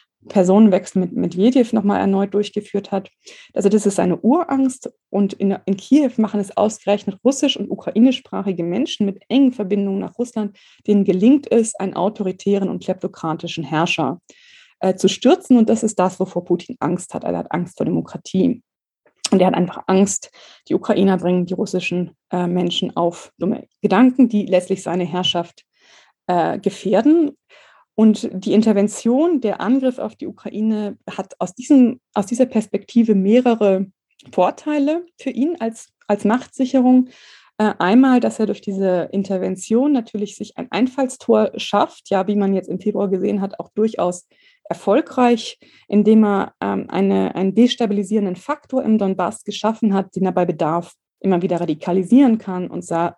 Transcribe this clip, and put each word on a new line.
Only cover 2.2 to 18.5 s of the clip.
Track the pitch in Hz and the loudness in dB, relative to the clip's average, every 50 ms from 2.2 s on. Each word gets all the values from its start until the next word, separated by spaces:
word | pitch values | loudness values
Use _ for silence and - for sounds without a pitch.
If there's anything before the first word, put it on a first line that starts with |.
| 202 196 | -2 -2
durchgeführt | 196 202 208 202 - 208 202 - - 202 202 - | -2 -4 -4 -4 -6 -10 -8 -6 -6 -8 -6 -4
hat. | - 196 196 - _ _ _ - - - - _ | -6 -6 -6 -8 _ _ _ -20 -20 -20 -18 _
Also | - - 196 196 | -4 0 2 2
das | 202 214 208 | 2 2 2
ist | 202 196 | 0 0
seine | - 190 180 175 | 0 0 0 0
Urangst. | - - 220 269 349 339 - 277 269 269 262 254 - - - - _ _ _ | 0 2 2 2 2 2 0 0 0 0 0 -2 -6 -12 -16 -16 _ _ _
Und | - 202 202 196 - | -2 -2 -2 -2 -2
in, | - 202 196 196 - - | -2 -2 -2 -2 -2 -2
in | - 196 | -4 -4
Kiew | 196 - - 254 302 294 254 - | -4 0 2 4 4 4 2 0
machen | - 214 202 - 208 | -2 -2 -2 -2 -4
es | 196 202 - | -4 -4 -2
ausgerechnet | - - 220 214 - - - 202 202 - - 196 - | -2 -2 -2 -2 -4 -2 -2 -2 -2 -2 -6 -6 -2
russisch- | - 240 277 - - - - - | 0 -2 0 0 0 -2 -2 -2
und | 196 - | -6 -8
ukrainischsprachige | - - - 190 - 214 233 262 254 - - _ - 196 190 202 185 170 170 | -10 -10 -8 -4 2 4 4 4 2 0 -6 _ -8 -6 -6 -6 -4 -4 -4
Menschen | 170 175 220 277 - - - 214 | -4 -2 -4 -4 -4 -4 -4 -4
mit | 196 196 - _ - | -4 -4 -6 _ 0
engen | 214 269 277 254 | 2 2 4 2
Verbindungen | 254 - 214 185 202 202 202 196 190 196 | 2 -2 -4 -2 -2 -2 -2 -2 -4 -6
nach | 185 185 - - | -6 -8 -6 -8
Russland, | 240 240 - 220 208 202 - _ _ _ _ _ _ | -8 -6 -6 -6 -6 -8 -8 _ _ _ _ _ _
denen | - 208 202 196 | 2 2 2 4
gelingt | 190 180 185 190 240 294 294 - - | 2 2 4 6 6 6 4 2 2
es, | - 233 226 226 - | 2 2 2 0 -4
einen | - 196 196 - | -8 -8 -6 -4
autoritären | - 175 208 220 - 208 185 185 185 - 202 202 196 196 175 | -2 -4 -4 -2 -4 -6 -6 -6 -4 -2 -2 0 0 0 -2
und | 165 180 | -4 -6
kleptokratischen | - - 185 190 - 196 - - - 160 156 165 - 170 - - 160 | -4 -6 -6 -4 -6 -10 -10 -8 -6 -6 -6 -6 -8 -10 -8 -8 -6
Herrscher, | - 160 156 165 170 - - 156 127 160 - _ _ - _ _ _ _ - _ _ _ - | -2 0 0 0 0 0 -2 -2 -4 -4 -8 _ _ -20 _ _ _ _ -20 _ _ _ -4
äh, | - 190 185 | -2 -2 0
zu | 190 - 190 | 2 0 0
stürzen. | - - - 247 339 - - - 254 240 | 0 2 2 2 2 2 2 4 4 4
Und | 220 226 | 4 4
das | 226 220 | 0 0
ist | - 220 - - | -2 -2 0 0
das, | 185 185 185 - | 0 0 0 -4
wovor | 185 180 - 180 175 | -6 -6 -6 -6 -4
Putin | - 175 175 - - - - | -2 -4 -4 -4 -8 -10 -6
Angst | - 151 160 180 - - | -4 -4 -4 -4 -6 -8
hat. | - - | -12 -8
Er | - - 87 | -6 -6 -6
hat | - - - | -6 -6 -6
Angst | - 170 175 156 - | -6 -6 -6 -6 -6
vor | - - | -6 -4
Demokratie. | 151 180 165 160 - - 156 - - - 185 180 - | -2 -2 -4 -4 -6 -10 -16 -10 -4 0 0 2 0